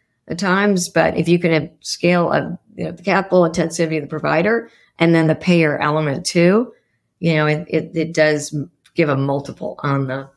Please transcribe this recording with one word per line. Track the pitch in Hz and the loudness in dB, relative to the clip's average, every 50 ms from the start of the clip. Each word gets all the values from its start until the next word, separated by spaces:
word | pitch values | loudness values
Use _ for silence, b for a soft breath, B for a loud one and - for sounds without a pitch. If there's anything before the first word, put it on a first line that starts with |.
| _ _ _ _ _ - | _ _ _ _ _ -12
at | 165 170 | -8 -4
times, | 202 185 185 196 208 208 196 180 175 - | -2 0 0 2 2 2 0 0 -2 -2
but | - 165 160 160 - - | 0 0 0 0 0 0
if | 160 170 | 0 2
you | 175 175 | 2 2
can | 180 165 165 156 147 - - _ | 2 2 0 0 -2 -4 -10 _
scale, | - - - - - 175 175 175 170 - | -12 -12 -6 -2 0 2 2 2 2 0
uh, | - 147 - - 175 - _ _ _ | 0 -2 -2 -4 -8 -12 _ _ _
you | - 170 | -10 -10
know, | 160 | -10
the | 170 - | -10 -8
capital | - 202 180 190 185 - 180 180 175 | -4 0 0 0 0 2 2 4 4
intensity | 160 165 170 160 165 165 - 165 156 156 151 | 2 2 0 -2 -2 -2 -2 -2 -2 -2 -4
of | 139 | -6
the | 139 | -6
provider | 160 147 147 147 151 160 175 208 233 233 233 B B B B B B B | -8 -6 -4 0 0 0 2 0 0 -2 -4 B B B B B B B
and | 165 165 165 | 2 4 4
then | 160 160 | 4 4
the | 160 151 | 2 0
payer | - - 180 175 170 160 147 143 - | 0 0 2 4 4 4 2 2 0
element | - 151 151 156 156 147 135 170 170 | 0 0 0 0 0 -2 -4 -4 -4
too, | - - 175 170 180 196 226 247 - b b b b b b b _ _ - | -2 2 4 4 4 4 2 0 -2 b b b b b b b _ _ -6
you | 170 170 156 | -2 0 0
know, | 156 151 | 2 2
it, | 151 151 156 170 - | 0 0 -2 -4 -4
it, | 175 160 170 - - | -4 -4 -4 -4 -4
it | 165 160 165 165 | -6 -6 -2 2
does | 160 156 151 151 147 147 - 156 147 135 - _ _ _ _ _ | 2 2 2 2 0 -2 -6 -6 -8 -8 -8 _ _ _ _ _
give | - 165 147 | -2 0 0
a | 139 | 0
multiple | 135 139 139 139 143 139 - - - - - - - - | 0 0 -2 -2 -4 -6 -8 -12 -10 -10 -12 -8 -6 -4
on | 143 139 139 135 131 | -2 -2 -2 -2 -4
the | 131 139 135 - _ | -6 -8 -10 -12 _